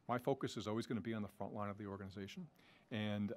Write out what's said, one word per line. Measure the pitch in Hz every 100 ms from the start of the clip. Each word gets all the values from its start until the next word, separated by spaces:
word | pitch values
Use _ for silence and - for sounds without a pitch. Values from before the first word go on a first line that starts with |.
| -
my | 120
focus | 131 135 131 -
is | 101
always | 110 113
gonna | 117
be | 117
on | 110
the | 101
front | - 101
line | 107 101
of | 101
the | 104
organization. | 98 95 95 98 - 165 - - - -
And, | 113 107 104 104